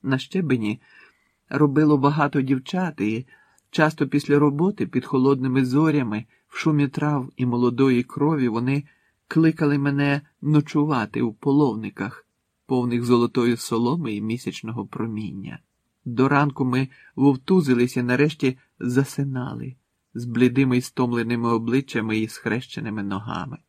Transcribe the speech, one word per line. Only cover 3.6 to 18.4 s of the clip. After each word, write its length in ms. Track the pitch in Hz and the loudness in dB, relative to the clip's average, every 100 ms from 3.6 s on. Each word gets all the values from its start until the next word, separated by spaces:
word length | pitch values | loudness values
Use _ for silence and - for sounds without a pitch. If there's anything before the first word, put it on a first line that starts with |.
| _ | _
часто 380 | - 156 156 139 | 0 0 2 -2
після 300 | 147 143 143 | -2 2 4
роботи 480 | 147 143 180 208 - | 4 2 -2 0 -4
під 180 | 131 | -4
холодними 600 | - 135 131 139 131 131 | -2 0 2 2 0 0
зорями 600 | 127 131 160 147 120 107 107 _ _ | 2 2 2 2 -2 -4 -8 _ _
в 80 | - | -4
шумі 320 | 160 151 143 | 0 2 0
трав 440 | - 147 147 131 _ | 0 -2 -2 -4 _
і 100 | 127 | -2
молодої 560 | 120 123 120 135 123 | 2 0 2 2 2
крові 460 | 123 - 143 160 127 | 0 -2 0 2 0
вони 360 | 113 123 139 143 _ _ _ _ | 0 0 -2 -4 _ _ _ _
кликали 500 | 160 160 156 151 143 | 2 2 4 0 2
мене 420 | 139 139 143 139 - _ | 0 0 0 0 -4 _
ночувати 800 | 143 151 147 156 147 135 104 120 | 2 2 2 0 2 0 -2 -2
у 100 | 120 | -4
половниках, 960 | 107 135 139 147 110 104 - 98 - _ _ _ _ _ | -2 0 4 4 0 -8 -8 -10 -10 _ _ _ _ _
повних 380 | 131 123 120 | -2 0 -2
золотої 520 | 120 123 117 - 120 117 | 2 4 4 2 0 0
соломи 580 | - 113 120 165 139 | -2 0 0 0 -4
і 60 | 104 | -6
місячного 680 | 107 120 - - 110 113 104 | -6 -6 -8 -10 -10 -8 -10
проміння. 720 | - 113 107 104 95 95 - _ _ _ _ | -8 -6 -6 -8 -10 -14 -16 _ _ _ _
До 240 | - 117 135 | -10 0 2
ранку 360 | 143 147 135 | 2 0 -2
ми 240 | 127 123 131 - - - | -2 -2 -4 -8 -18 2
вовтузилися, 840 | 143 131 - 185 143 123 123 135 | 2 2 2 2 4 2 2 0
нарешті 560 | 123 127 151 147 | -2 2 2 2